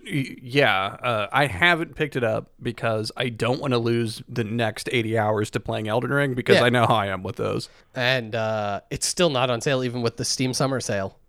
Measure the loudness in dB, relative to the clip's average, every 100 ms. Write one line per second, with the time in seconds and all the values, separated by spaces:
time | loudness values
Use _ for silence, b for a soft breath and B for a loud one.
0 | -4 -4 -4 -8 -2 2 4 4 0 -4
1 | -2 -2 0 0 0 2 2 2 -2 -4
2 | -4 0 0 0 -4 -10 -10 -4 -2 -2
3 | -4 -4 -4 -2 0 0 0 2 2 2
4 | 0 -6 -8 -4 -2 -2 -2 -2 -2 0
5 | 0 0 2 0 0 -4 -4 -4 -2 -2
6 | 0 0 0 0 4 6 6 4 4 4
7 | 0 -4 -6 -4 -2 -2 -6 b b -2
8 | 0 0 -2 -4 -2 -2 -4 -6 -8 -4
9 | -4 2 2 4 0 0 0 0 0 -2
10 | -2 -2 -4 0 0 0 0 -2 -2 -2
11 | -4 -8